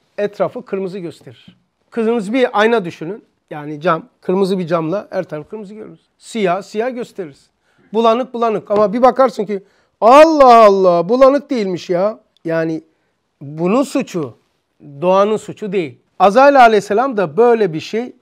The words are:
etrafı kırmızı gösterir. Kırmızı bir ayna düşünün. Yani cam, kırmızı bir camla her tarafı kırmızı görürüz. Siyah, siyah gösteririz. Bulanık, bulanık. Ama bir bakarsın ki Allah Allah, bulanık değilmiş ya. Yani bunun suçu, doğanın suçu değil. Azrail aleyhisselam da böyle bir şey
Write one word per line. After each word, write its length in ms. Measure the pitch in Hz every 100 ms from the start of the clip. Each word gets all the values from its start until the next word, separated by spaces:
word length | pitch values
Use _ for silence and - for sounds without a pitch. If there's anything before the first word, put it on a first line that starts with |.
| _ -
etrafı 460 | 208 202 170 247
kırmızı 340 | - 196 190 196
gösterir. 580 | 170 - - 120 _ _ _ _ _
Kırmızı 420 | - 220 240 190
bir 280 | 254 240 208
ayna 240 | 220 233
düşünün. 400 | 170 - 160 202 _ _ -
Yani 300 | 156 147 151
cam, 220 | 170 165 - _
kırmızı 380 | - 185 190 196
bir 80 | 165
camla 400 | 170 156 196 -
her 140 | 190
tarafı 240 | 175 151 147
kırmızı 260 | 220 196
görürüz. 260 | 214 220 165 _ _
Siyah, 440 | - 233 190 180
siyah 320 | 190 214 240
gösteririz. 520 | 247 220 - 170 139 _ _ _ _ _
Bulanık, 420 | 208 233 226 254
bulanık. 360 | 240 233 202 -
Ama 220 | 208 214
bir 100 | 226
bakarsın 420 | 247 233 262 247
ki 180 | 202 196 - _ _ -
Allah 540 | 214 277 320 311 262
Allah, 540 | 233 214 196 185 170 170
bulanık 420 | 247 262 285 285
değilmiş 400 | 254 196 170 -
ya. 280 | 175 202 233 _ _
Yani 380 | 165 165 160 160 - _ _ _ _ _
bunun 420 | 139 156 175 226
suçu, 520 | 285 - 202 180 135 - _ _ _ _ 147 139
doğanın 360 | 180 190 202 214
suçu 360 | - 151 214
değil. 260 | 190 151 120 _ -
Azrail 420 | 185 208 277 277
aleyhisselam 560 | 233 220 190 208 269 214
da 200 | 175 147
böyle 360 | 240 233 202
bir 80 | 156
şey 320 | - 214 247 -